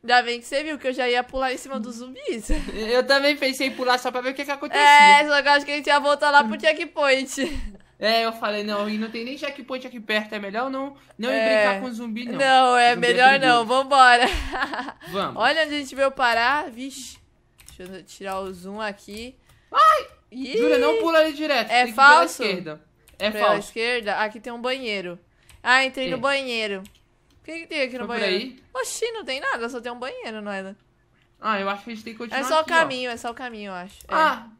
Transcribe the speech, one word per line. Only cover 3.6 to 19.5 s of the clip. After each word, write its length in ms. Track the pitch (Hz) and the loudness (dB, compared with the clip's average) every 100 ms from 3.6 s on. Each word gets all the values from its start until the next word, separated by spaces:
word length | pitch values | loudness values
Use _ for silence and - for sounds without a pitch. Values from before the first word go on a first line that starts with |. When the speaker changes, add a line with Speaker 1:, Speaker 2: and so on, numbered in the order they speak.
| 269 | -4
Speaker 2:
em 20 | |
pular 280 | 262 254 247 | -2 0 0
só 120 | 254 | 0
pra 100 | 247 | -4
ver 100 | 247 | -6
o 40 | |
que 100 | 269 | -6
que 60 | 285 | -8
acontecia. 320 | 277 294 - | -8 -4 4
Speaker 1:
É, 420 | 294 294 294 294 302 | 8 10 10 8 6
só 120 | 285 | 2
que 80 | 277 | 4
eu 40 | |
acho 120 | 285 | 2
que 80 | 285 | 2
a 40 | 294 | -6
gente 100 | 294 | 2
ia 140 | 285 | 2
voltar 300 | 285 294 294 | 2 2 6
lá 140 | 285 | 6
pro 160 | 226 - | 4 0
checkpoint. 1120 | 311 311 330 320 285 262 262 - 262 269 214 202 | 0 0 -4 -2 2 2 0 -6 -4 -4 -8 -12
<laughs> 60 | _ _ | _ _
Speaker 2:
É, 200 | 208 226 | 0 0
eu 80 | 226 | 0
falei, 320 | 226 226 208 | -4 -4 -4
não, 260 | 208 208 208 | -4 -4 -4
e 80 | 214 | -4
não 100 | 220 | -6
tem 120 | 233 | -8
nem 140 | 233 285 | -10 -10
checkpoint 480 | 294 277 247 262 254 | -10 -12 -10 -10 -10
aqui 140 | 247 | -16
perto, 320 | 214 214 214 | -4 -4 -2
é 40 | 214 | -10
melhor 280 | 202 208 269 | -8 -6 -6
não, 280 | 269 269 277 _ - | -6 -8 -12 _ -8
não 140 | 226 | -2
ir 40 | |
Speaker 1:
É. 320 | 269 220 214 208 | 0 2 2 2
Speaker 2:
brincar 120 | 196 | 0
com 120 | 254 | -6
zumbi, 300 | 226 240 220 | -10 -10 -8
não. 80 | 247 247 | -8 -2
Speaker 1:
Não, 400 | 269 262 262 247 | 4 6 6 6
é 180 | 240 | 4
Speaker 2:
Zumbi 120 | 240 240 | 4 2
é 60 | |
Speaker 1:
melhor 180 | 240 262 269 | 2 2 2
não, 260 | 262 240 | 2 2
Speaker 2:
perigoso. 0 | 220 | 2
Speaker 1:
vambora. 580 | 254 269 277 254 240 254 370 - 285 269 | -2 0 6 6 6 4 -2 -6 -6 -6
<laughs> 400 | - 269 - - | -6 -10 -14 -10
Speaker 2:
Vamos. 280 | 185 170 123 | -6 -6 -2
Speaker 1:
Olha 220 | 233 311 | 0 0
onde 100 | 302 294 | -2 -4
a 20 | |
gente 160 | 277 | -8
veio 160 | 262 269 | -2 -2
parar, 580 | 269 247 226 233 294 320 | 0 0 2 2 0 -4
vixe. 480 | 233 269 262 247 - _ _ _ _ - - | -10 -14 -14 -18 -20 _ _ _ _ -20 -18
Deixa 140 | 185 | -16
eu 100 | 190 | -16
tirar 380 | 156 - 196 190 | -18 -14 -8 -8
o 120 | 190 | -8
zoom 280 | 185 180 208 | -12 -14 -8
aqui. 560 | 214 202 - 202 240 - _ | -8 -10 -16 -14 -14 -18 _